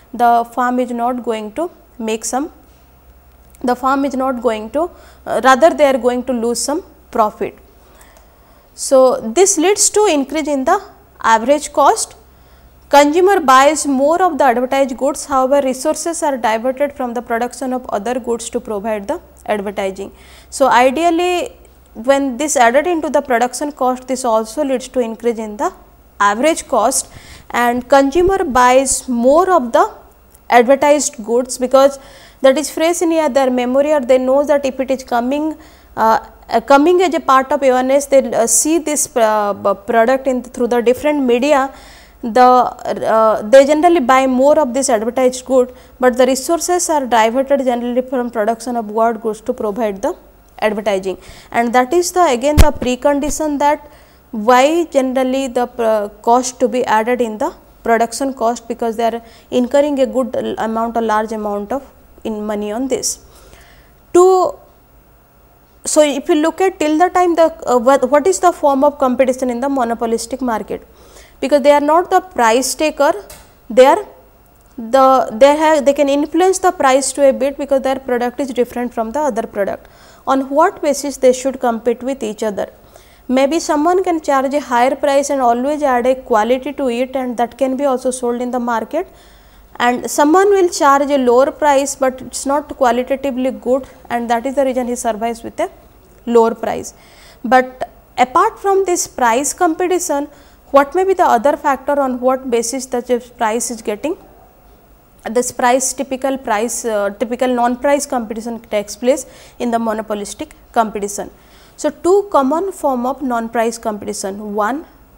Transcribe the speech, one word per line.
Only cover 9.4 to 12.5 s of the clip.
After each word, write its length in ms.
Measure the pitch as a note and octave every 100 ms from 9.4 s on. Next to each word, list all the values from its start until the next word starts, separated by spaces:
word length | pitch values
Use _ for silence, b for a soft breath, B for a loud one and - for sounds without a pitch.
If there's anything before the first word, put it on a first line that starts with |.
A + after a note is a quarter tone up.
| F#4+ D#4+
leads 320 | F4 G4+ -
to 160 | G#4 G#4+
increase 420 | D4 C4 D#4 D4
in 160 | C#4
the 180 | C4 G4 - - _ -
average 520 | A3 A3+ A#3 D4 -
cost. 420 | - C#4+ A4+ - - b b b